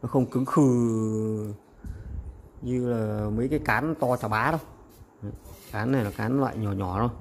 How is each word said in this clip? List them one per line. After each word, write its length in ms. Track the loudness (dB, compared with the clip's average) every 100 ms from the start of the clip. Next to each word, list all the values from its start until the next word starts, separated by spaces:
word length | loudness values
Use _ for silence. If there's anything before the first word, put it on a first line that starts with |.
Nó 80 | 2
không 160 | 2 2
cứng 200 | 0 2
khừ 1080 | 6 6 6 4 2 0 0 0 -2 -4 -10 -16 -16 -14 -12 -10 -10 -10 -16 -20 -12
như 280 | -4 -2 0
là 400 | 0 0 -2 -2
mấy 180 | 0 0
cái 120 | 0
cán 360 | 2 2 2 0
to 180 | 0 0
chà 100 | 0
bá 240 | 2 2
đâu. 80 | 0 -4 -20 -20 -20 -20 -14 -12 -12 -16 -20 -10
Cán 200 | -4 0
này 120 | 2
là 80 | 0
cán 280 | -2 -2 0
loại 180 | 0 -2
nhỏ 140 | -4
nhỏ 280 | -2 -2 0
thôi. 100 | 0 -2